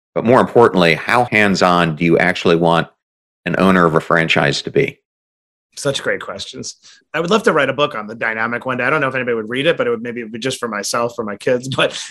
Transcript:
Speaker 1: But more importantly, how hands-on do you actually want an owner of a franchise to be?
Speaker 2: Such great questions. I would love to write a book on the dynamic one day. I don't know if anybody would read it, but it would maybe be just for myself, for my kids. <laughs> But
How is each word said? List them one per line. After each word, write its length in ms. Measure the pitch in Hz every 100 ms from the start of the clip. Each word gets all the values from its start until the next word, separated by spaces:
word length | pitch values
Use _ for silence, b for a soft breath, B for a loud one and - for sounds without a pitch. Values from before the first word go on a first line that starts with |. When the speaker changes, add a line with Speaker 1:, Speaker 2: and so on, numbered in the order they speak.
| _ -
Speaker 1:
But 80 |
more 160 | 113 123
importantly, 560 | 92 123 117 92 87 78
how 300 | - 117 120
hands-on 680 | 110 104 90 92 87 85 78
do 100 | 85
you 120 | 82
actually 380 | 87 90 92 85
want 320 | 85 85 78 _ _ _ _ _ 87
an 100 | 82
owner 260 | 92 92 85
of 80 |
a 60 | 80
franchise 640 | - 82 80 - 73 71
to 80 | -
be? 300 | - - - _ _ _ _ _ _ _ -
Speaker 2:
Such 260 | 143 -
great 200 | - 98
questions. 560 | - 90 - - - - b b _
I 60 | 156
would 100 | 170
love 140 | 214
to 80 | 160
write 180 | 147 135
a 40 |
book 200 | 127 147
on 140 | 113 104
the 80 | 113
dynamic 500 | 117 110 117 120 127
one 120 | 123
day. 80 | 123
I 40 |
don't 120 | 156
know 80 | 135
if 60 | 127
anybody 200 | 123 117
would 140 | 107
read 180 | 123 151
it, 80 | 147
but 100 | 120
it 40 |
would 120 | 117
maybe 220 | 120 117
be 160 | 110 117
just 200 | 131 127
for 100 | 117
myself, 440 | 104 101 123 117 -
for 100 | 107
my 100 | 101
kids. 320 | - 123 127
<laughs> 80 | 131
But 260 | 165 B B